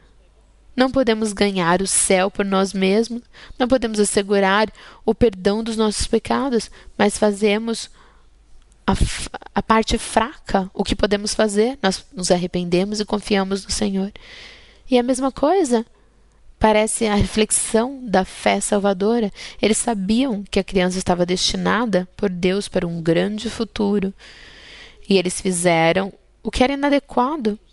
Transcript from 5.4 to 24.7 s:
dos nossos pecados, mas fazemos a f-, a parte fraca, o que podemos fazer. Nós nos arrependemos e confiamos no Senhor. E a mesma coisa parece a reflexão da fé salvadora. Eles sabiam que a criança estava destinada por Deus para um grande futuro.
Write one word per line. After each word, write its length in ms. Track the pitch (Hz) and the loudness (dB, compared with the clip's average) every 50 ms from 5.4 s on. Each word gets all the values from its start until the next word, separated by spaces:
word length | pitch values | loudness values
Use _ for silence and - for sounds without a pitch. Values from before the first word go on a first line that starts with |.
| 180 202 202 220 | 0 0 0 0
dos 140 | 226 233 220 | -2 -4 -2
nossos 320 | 220 220 214 202 - - | 0 0 0 0 -2 -2
pecados, 640 | - - 220 - - 226 233 254 285 240 214 - - - - - - - | 0 -2 -2 0 0 -2 0 0 0 0 -2 -2 -4 -16 -20 -20 -14 -2
mas 200 | - 208 208 - | 0 0 0 2
fazemos 720 | - 220 208 202 196 214 208 202 214 226 226 226 - - - - - - - _ _ - - _ _ _ _ - - - _ _ _ - | 2 0 0 2 2 0 0 0 0 -2 -4 -6 -6 -8 -14 -18 -20 -20 -20 _ _ -20 -20 _ _ _ _ -20 -20 -20 _ _ _ -2
a 80 | - 196 | -2 0
f-, 340 | - - - - - - - - - - - - | 2 0 0 -2 -6 -10 -12 -12 -16 -14 -6 -6
a 80 | 202 | -4
parte 360 | - - 220 226 214 - 247 | 0 2 2 2 2 0 -2
fraca, 720 | 226 - - - 220 220 269 - - - - - 196 185 190 - | -4 -4 0 0 0 0 0 -8 -14 -10 -2 -2 -2 -2 -2 -4
o 80 | - | -6
que 140 | 196 - - | -4 -2 0
podemos 380 | - - 196 208 202 208 214 - | 0 0 0 0 -2 -2 -4 0
fazer. 440 | - 220 214 196 208 220 247 277 277 - | 0 0 2 2 2 2 2 0 -2 -2
Nós 220 | - - - - - - | -2 -2 -2 -8 -14 -12
nos 180 | 180 180 - | -8 0 0
arrependemos 720 | 185 175 180 175 - 180 180 175 175 175 190 208 214 208 | 2 2 0 -2 -4 -4 -2 0 0 0 0 0 -4 -6
e 40 | 208 | -4
confiamos 600 | - 214 208 - - 208 196 190 190 196 190 - | -4 -4 -6 -2 0 0 0 0 0 -4 -6 -6
no 60 | - | -6
Senhor. 420 | - - 214 202 196 190 196 208 - - - - - - - - - - - - - - - - | -6 -4 -2 -2 -2 -2 -4 -4 -8 -14 -20 -20 -20 -20 -20 -20 -20 -20 -20 -20 -20 -16 -4 0
E 80 | 262 | 0
a 60 | 240 240 | 2 2
mesma 260 | 254 262 247 269 262 | 2 -2 0 -2 -4
coisa 560 | - - 277 294 359 392 330 240 240 220 233 - _ _ _ _ _ _ _ _ _ _ - - - - | -2 0 0 2 2 2 2 2 0 0 -2 -4 _ _ _ _ _ _ _ _ _ _ -20 -16 -4 2
parece 460 | - 214 214 214 214 220 - - 226 | 2 4 4 4 2 0 -2 -2 -2
a 80 | 214 208 | 0 2
reflexão 880 | 208 196 190 - 220 214 - - - - - - 220 233 262 285 262 254 | 0 0 0 2 0 0 0 0 -4 -4 0 0 0 0 0 -6 -10 -6
da 220 | 226 185 185 190 | 0 0 0 0
fé 340 | - - - - 208 196 202 | 0 -6 -2 0 0 0 0
salvadora. 720 | - - 214 202 190 202 196 180 196 214 233 240 220 196 - - - - - - | 0 -2 -2 0 0 0 0 0 0 0 0 0 -2 -4 -6 -10 -18 -16 -8 -2
Eles 160 | - 202 220 | 0 0 0
sabiam 680 | - - 247 233 202 185 190 220 240 269 277 214 202 196 | 0 0 -2 -4 -4 -2 0 0 0 0 0 -2 -6 -6
que 160 | - - 202 | -4 -4 -4
a 40 | 185 | -4
criança 340 | - 196 190 180 185 180 | 0 0 0 0 0 0
estava 260 | 185 - - 175 175 180 | -4 -2 -2 0 0 0
destinada 840 | 175 180 185 - - - 190 180 180 190 214 247 226 196 185 185 - - | -2 0 -2 -2 -2 -2 -2 -2 0 0 0 0 0 0 -2 -2 -4 -8
por 140 | - 208 196 | -4 -4 -4
Deus 360 | 180 175 185 180 185 202 202 | -2 0 0 0 0 0 -4
para 200 | - - 185 175 | -2 -4 -4 -4
um 120 | 170 170 170 | -2 -6 -4
grande 480 | 160 165 165 170 185 202 214 214 240 | 0 0 2 2 0 -2 -4 -6 -8
futuro. 640 | 220 - - 226 - - - 208 202 208 202 185 190 - - - - - - - - - - - - | -8 -6 -6 -8 -6 -4 -2 0 0 0 0 -2 -4 -8 -10 -20 -20 -20 -20 -20 -20 -20 -20 -20 -20